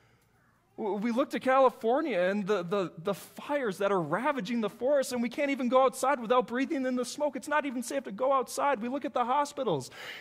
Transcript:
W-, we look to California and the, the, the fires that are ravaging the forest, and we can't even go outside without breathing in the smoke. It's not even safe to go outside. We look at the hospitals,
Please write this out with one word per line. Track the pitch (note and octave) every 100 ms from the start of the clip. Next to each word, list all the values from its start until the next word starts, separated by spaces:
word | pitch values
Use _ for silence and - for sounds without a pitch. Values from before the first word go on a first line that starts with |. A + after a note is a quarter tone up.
| _ _ _ _ _ _ _ -
W-, | A3 G3+
we | A3+
look | A#3 C4+
to | A#3+
California | B3+ C4 C4 - A3+ C4 D#4+ F#3+
and | F3+ G#3 F#3+
the, | G#3
the, | E3+ G3+ F3 -
the | F3
fires | F#3+ - - - D4 B3 F#3
that | G3
are | G3
ravaging | D3+ F3 C4+ C#4 G3 A#3+
the | G#3
forest, | - B3 D4 B3+
and | B3
we | A#3+
can't | C4 C#4+
even | C4+ B3
go | B3+
outside | C4 B3+ C4 C#4
without | A3 B3+ -
breathing | A#3+ C4+ D4+ B3+
in |
the | B3+
smoke. | B3 - D4 C4+
It's | -
not | D4 C#4+
even | B3
safe | A#3+ C#4
to | B3+
go | G3 C4
outside. | C4+ B3 - C#4 C4
We | A#3+
look | C#4
at | D4
the | C4
hospitals, | A#3 C#4 C#4+ - A3+ D3+ B2+ - - -